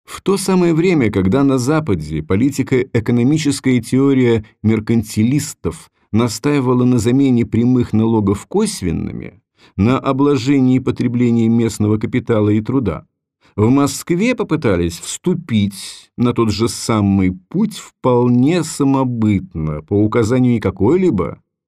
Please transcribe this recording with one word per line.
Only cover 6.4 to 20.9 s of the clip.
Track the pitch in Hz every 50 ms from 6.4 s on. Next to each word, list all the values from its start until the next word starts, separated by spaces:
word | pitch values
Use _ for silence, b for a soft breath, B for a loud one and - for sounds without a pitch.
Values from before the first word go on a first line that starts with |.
| - 143 147 143 127 127 127 123 123
на | 123 123 123
замене | 95 120 123 139 139 135 123 117 113
прямых | - - 104 117 123 127 123 120 - -
налогов | 107 110 113 113 110 107 95 101 104 - -
косвенными, | - 196 220 202 - - 101 85 80 80 80 - - - - - - - _ _ b b b b b -
на | 95 113 131 -
обложении | - 139 139 131 143 143 143 127 110 131 147 139 127 127 127 131
потребления | 127 127 120 - - 123 117 123 123 120 117 117 113 113
местного | 117 117 117 110 - - 107 104 107 107
капитала | - - - 127 117 - 113 107 107 104
и | 104 110
труда, | 110 110 120 139 120 95 78 67 - _ _ _ _ _ _ b b b b
в | - 104 113
Москве | 131 139 143 139 139 - - - 170 175 208 247 247
попытались | 247 208 - 156 151 151 120 92 87 87 87 85 -
вступить | - - - - - 175 185 185 160 - 117 107 101 98 98 - - - - - - _ _ -
на | 120 120 120
тот | 120 117 110
же | 101 104 113 110
самый | - - - - 117 110 104 101 98 98 95 92
путь | 92 92 - _ - 170 226 220 - -
вполне | - - _ _ - 131 123 120 123 123 123 123 127 143 180 180 156
самобытно, | 160 - - 143 139 135 135 135 123 123 117 110 107 104 95 92 - - 85 78 78 76 76 76
по | - 101
указанию | 101 104 107 107 120 113 104 123 127 127 123 120
не | 113
какой-либо | 104 98 - - 95 113